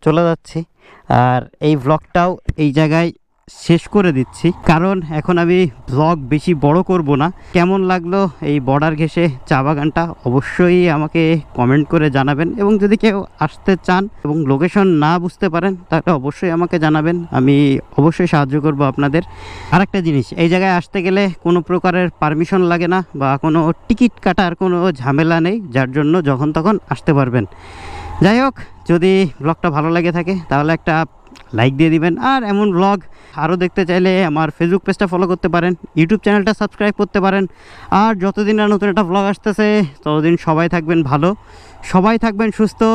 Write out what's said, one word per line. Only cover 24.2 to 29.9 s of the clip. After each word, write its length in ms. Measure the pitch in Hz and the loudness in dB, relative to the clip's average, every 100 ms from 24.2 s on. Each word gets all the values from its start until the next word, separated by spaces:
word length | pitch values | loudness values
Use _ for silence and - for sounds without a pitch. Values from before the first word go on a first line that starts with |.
| - | -2
কাটার 260 | 175 185 175 | 0 0 0
কোনো 160 | 190 180 185 156 | -2 0 0 -2
ঝামেলা 360 | 127 139 160 165 165 | -2 0 2 2 0
নেই, 120 | 220 185 127 | -2 -4 -2
যার 140 | 131 131 | -2 0
জন্য 160 | 151 175 147 | 0 2 0
যখন 180 | 131 151 156 | 0 0 0
তখন 180 | 160 135 - | 0 0 -4
আসতে 180 | 123 - 143 | -6 0 2
পারবেন। 280 | 131 117 98 - - - - - - - | 2 0 -4 -10 -20 -18 -16 -14 -12 0
যাই 140 | 190 226 | 2 4
হোক, 120 | 269 - - - - | 0 -4 -16 -20 -2
যদি 200 | 170 180 190 190 - | 0 2 2 0 -2
ব্লগটা 280 | 143 165 175 147 | -4 -2 -2 -2
ভালো 140 | 156 | 0